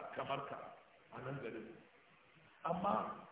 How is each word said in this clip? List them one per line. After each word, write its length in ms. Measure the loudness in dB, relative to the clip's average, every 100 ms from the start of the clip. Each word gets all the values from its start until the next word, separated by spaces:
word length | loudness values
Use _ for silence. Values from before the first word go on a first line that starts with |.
| -2 -2
kamar 300 | 2 2 0
ka 260 | -4 -8 -12 -18 -20 -12
a 100 | -6
nan 180 | -2 -2
garin. 240 | -2 -4 -6 -10 -16 -20 -20 -20 -20 -20 -20 -6
Amma 640 | 0 4 6 6 4 -2 -8